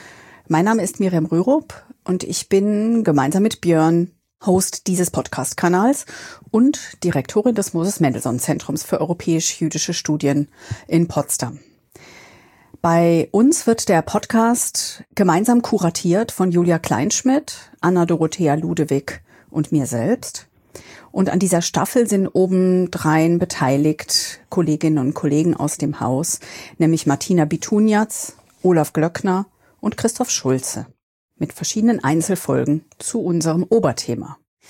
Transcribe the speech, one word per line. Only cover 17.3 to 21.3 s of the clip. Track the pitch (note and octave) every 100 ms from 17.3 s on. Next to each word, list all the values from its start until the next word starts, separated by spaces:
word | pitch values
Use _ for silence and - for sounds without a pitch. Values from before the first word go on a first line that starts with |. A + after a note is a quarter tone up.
| C4+ D4+ - - -
Anna | E3 F3+ E3+
Dorothea | E3 D#3+ - D#3+
Ludewig | D3 E3 E3+ C#3+ C#3 - - - _ _
und | D#3 D3
mir | D#3 B2+
selbst. | A#2+ C3 B3 - - - _ _ - - - -
Und | - F#3+